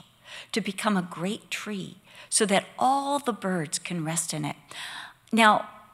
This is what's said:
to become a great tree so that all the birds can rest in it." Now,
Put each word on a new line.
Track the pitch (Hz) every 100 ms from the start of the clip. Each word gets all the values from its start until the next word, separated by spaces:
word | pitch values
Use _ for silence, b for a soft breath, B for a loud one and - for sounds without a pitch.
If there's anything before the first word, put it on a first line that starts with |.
| - _ B B B
to | 226
become | 202 - 214 196
a |
great | 175 160 180 220 -
tree | - 208 202 165 - B B B
so | - 202
that | 196 - -
all | 254 277 277 285
the | 262
birds | 208 190 185 151 -
can | - 180
rest | 160 165 -
in | 156
it." | 151 - - B B B B - _
Now, | 220 220 208 - - -